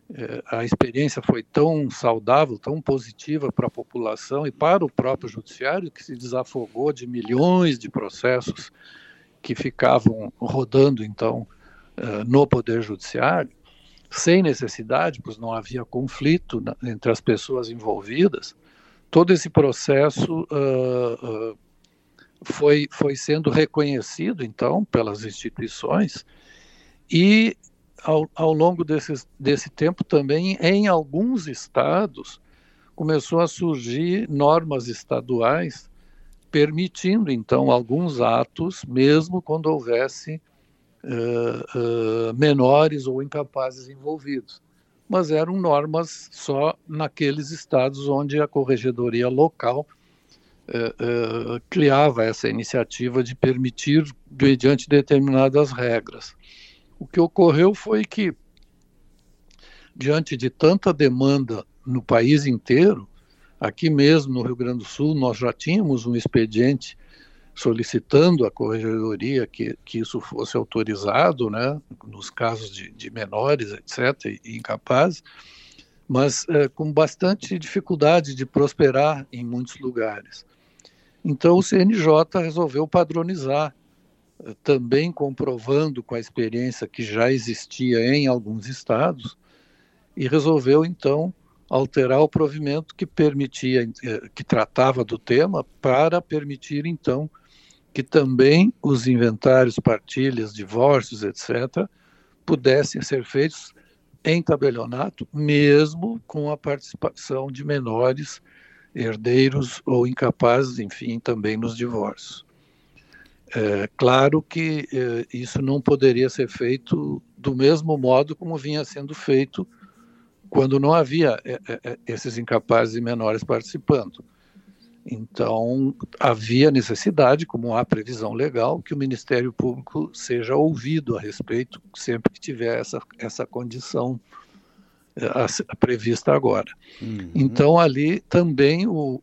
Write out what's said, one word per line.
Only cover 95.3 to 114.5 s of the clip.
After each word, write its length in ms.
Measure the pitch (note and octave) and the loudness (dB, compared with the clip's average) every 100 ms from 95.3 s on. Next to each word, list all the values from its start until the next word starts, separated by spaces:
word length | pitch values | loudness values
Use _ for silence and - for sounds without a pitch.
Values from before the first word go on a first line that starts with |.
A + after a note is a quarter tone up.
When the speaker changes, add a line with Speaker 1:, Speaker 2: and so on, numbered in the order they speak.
| A#2+ F3 F3 - _ | 2 2 -2 -6 _
Speaker 1:
para 400 | C3+ B2+ D#3+ F3 | 0 2 2 0
permitir, 640 | - D3+ C#3+ C3+ - D3 D#3 | -4 -8 -8 -14 -8 -6 -6
então, 420 | D#3+ - C3 D3+ _ _ _ _ _ _ | -4 -4 -4 -6 _ _ _ _ _ _
que 100 | - | -10
também 680 | C3 D#3 C3+ B2+ C3+ D#3+ G3+ - | 0 2 4 6 6 8 6 2
os 240 | - C3 B2 | 0 0 2
inventários, 720 | B2 A#2+ A2 C#3 C3 B2+ - | 4 2 2 4 6 4 2
partilhas, 760 | - A2 - - C3+ A#2+ G#2+ | 0 0 -4 -4 -2 -2 -6
divórcios, 680 | G#2 F#2+ A2 C3+ C#3 - A2 | -10 -6 2 4 4 0 -8
et 140 | G#2 - | -8 -8
cetera, 520 | - A#2+ C3 - G3 _ _ _ _ _ - | -6 -6 -4 -6 -6 _ _ _ _ _ -4
pudessem 560 | D#3 C3 C3+ C#3+ - | 2 4 4 0 -6
ser 220 | - C3+ | -6 -6
feitos 480 | A2+ C#3 D#3 - - _ _ _ _ _ | -4 -2 -2 -4 -20 _ _ _ _ _
em 180 | D#3 E3 | -2 0
tabelionato, 840 | E3 D3 C#3 A#2+ A#2 B2 F#3+ - - | 0 2 0 -2 -8 -6 -8 -8 -10
mesmo 880 | D3 D3 D3 D3 D3 D3+ E3 G#3 A#3 - | -4 0 4 6 6 4 -2 -8 -8 -10
com 240 | D#3 D3 | -8 -6
a 60 | D3+ | -6
participação 920 | D3+ C#3+ - - D3+ - - C3+ C#3 | -6 -8 -8 -6 -6 -6 -8 -8 -6
de 140 | C3 | -10
menores, 760 | C#3+ C#3+ A#2+ A2+ B2+ C3+ D3 - _ _ _ _ _ | -6 -4 -2 0 0 0 -8 -16 _ _ _ _ _
herdeiros 880 | - A2+ G#2+ A#2 B2 C3+ C#3 B2+ - | -6 -6 -4 0 2 2 0 -6 -8
ou 220 | - B2+ B2 | -2 0 0
incapazes, 720 | B2+ B2+ - B2 B2 C3 A#2 | 0 -2 2 2 2 0 -6
enfim, 400 | G2+ - B2 A#2 | -10 -10 -8 -6
também 380 | - A2+ G#2 A2 | -4 -4 -4 -4
nos 200 | A#2 A2+ | -6 -6
divórcios. 680 | A#2+ A2+ G#2 - - - _ _ _ _ _ _ _ - _ _ _ | -6 -4 -6 -10 -18 -20 _ _ _ _ _ _ _ -20 _ _ _
É 340 | A#2+ G#2+ G2+ G#2 - | -4 -2 -2 -4 0
claro 460 | B2 B2+ C#3 D3+ | 4 6 4 2
que, 460 | - | -2